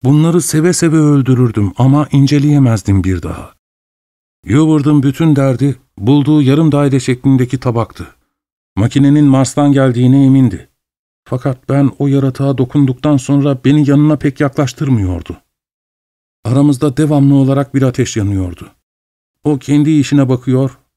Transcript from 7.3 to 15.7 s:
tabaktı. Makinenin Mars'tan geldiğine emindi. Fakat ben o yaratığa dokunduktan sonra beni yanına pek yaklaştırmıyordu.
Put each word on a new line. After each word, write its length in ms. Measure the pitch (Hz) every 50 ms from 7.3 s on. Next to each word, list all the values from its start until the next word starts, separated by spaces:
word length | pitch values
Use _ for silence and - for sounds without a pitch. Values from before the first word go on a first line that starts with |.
| 135 131 127 120 - 131
tabaktı. 540 | - 131 113 117 113 - - - 85 - _ _ _ _ _ _ _ _ _ _ _ _ _
Makinenin 480 | - 117 120 - 143 143 139 143 151 151
Mars'tan 480 | 143 131 135 135 127 - - 143 143 139
geldiğine 520 | 139 135 131 120 120 127 123 131 139 139
emindi. 440 | 135 135 135 131 117 92 82 - _ _ _ _ _ _ _ _ _ _ _ _
Fakat 440 | - - 127 - 143 127 - _ -
ben 220 | 131 139 139 135 - _
o 80 | 143
yaratığa 520 | 143 135 139 135 135 127 - 139 139 139 127
dokunduktan 580 | 131 123 - 147 143 131 127 127 - 151 147
sonra 480 | 139 - - 143 143 139 147 139 127 _
beni 260 | - 143 151 147 135
yanına 260 | 143 147 147 151 151
pek 240 | 139 - 151 135 -
yaklaştırmıyordu. 1000 | 151 139 - 151 147 131 - - 156 139 131 113 98 92 90 85 82 - 85 - _ _ _ _ _ _